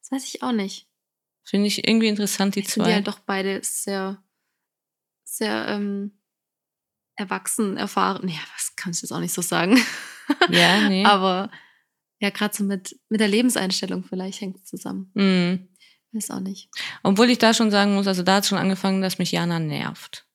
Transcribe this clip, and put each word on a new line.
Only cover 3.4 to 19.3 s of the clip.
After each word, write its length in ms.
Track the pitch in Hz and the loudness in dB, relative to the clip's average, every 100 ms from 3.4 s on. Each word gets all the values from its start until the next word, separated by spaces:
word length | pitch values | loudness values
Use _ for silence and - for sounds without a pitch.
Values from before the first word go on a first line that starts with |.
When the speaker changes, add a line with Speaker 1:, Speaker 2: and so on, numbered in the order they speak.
| 196 190 | -2 -4
Speaker 1:
sehr, 580 | - - - 196 190 196 _ _ _ _ _ _ _ _ _ _ - | -6 -8 -6 -6 -6 -8 _ _ _ _ _ _ _ _ _ _ -16
sehr, 420 | - 214 220 - | -6 -2 -2 -2
ähm, 440 | 208 202 202 202 _ _ _ _ _ _ _ _ _ _ - | -4 -4 -6 -8 _ _ _ _ _ _ _ _ _ _ -10
erwachsen, 600 | 196 190 190 - 208 - | -6 -6 -4 -2 -2 -2
erfahren. 540 | 208 - 190 190 185 | -2 0 0 0 -6
Ja, 100 | 156 - - | -8 -10 -10
was 200 | - - | -10 -8
kannst 240 | 185 170 | -8 -8
du 40 | - | -6
jetzt 60 | |
auch 80 | 165 | -6
nicht 140 | 170 | -4
so 80 | - | -4
sagen? 380 | 175 170 175 247 | 0 0 4 4
<laughs> 60 | 226 - - - - 294 359 | 2 -8 -14 -18 -4 2 4
Speaker 2:
Ja, 400 | 175 175 196 208 | 6 6 6 4
nee. 160 | 190 208 | 4 6
Speaker 1:
Aber 440 | 202 190 180 202 - - _ _ _ _ _ | 6 4 0 -4 -10 -20 _ _ _ _ _
ja, 100 | 202 | -4
grad 240 | 202 208 | 0 -4
so 100 | 208 | -2
mit, 360 | 202 196 190 - _ | -4 -4 -8 -18 _
mit 100 | 214 | 0
der 80 | 214 | 2
Lebenseinstellung 760 | 214 247 - 185 185 185 185 | 4 2 2 -2 -2 -4 -6
vielleicht 380 | 185 185 190 190 | -6 -8 -8 -8
hängt's 220 | 196 190 - | -10 -10 -14
zusammen. 400 | 190 202 196 190 208 | -12 -10 -10 -8 0
Speaker 2:
Mhm. 540 | 196 185 175 185 185 _ _ _ _ | 2 4 2 -2 -8 _ _ _ _
Speaker 1:
Weiß 180 | 220 - | -10 -8
auch 100 | 190 | -8
nicht. 300 | 190 190 - - - - | -8 -10 -14 -12 -10 -2
Speaker 2:
Obwohl 300 | - 196 240 | 2 4 6
ich 80 | 247 | 6
da 160 | 226 226 | 4 4
schon 160 | 220 | 2
sagen 240 | 202 202 196 | 4 4 2
muss, 100 | 196 | 0
also 160 | 185 | 0
da 140 | 175 196 | 2 2
hat's 120 | 196 | 2
schon 120 | 190 | 0
angefangen, 420 | 185 190 196 190 | 0 0 0 0
dass 160 | 190 - | -2 -2
mich 140 | 180 | -2